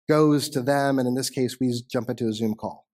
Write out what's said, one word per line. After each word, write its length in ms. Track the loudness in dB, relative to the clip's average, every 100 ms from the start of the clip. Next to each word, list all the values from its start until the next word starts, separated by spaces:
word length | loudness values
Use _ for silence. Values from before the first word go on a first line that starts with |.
| 0
goes 420 | 4 6 4 0
to 120 | -4
them, 360 | 0 2 2 2
and 100 | 0
in 80 | -2
this 140 | -4
case, 300 | -2 -4 0
we 140 | -2 -2 -4
jump 220 | -6 -4
into 180 | -4 -4
a 60 |
Zoom 220 | -2 -2 -4
call, 320 | -8 -12 _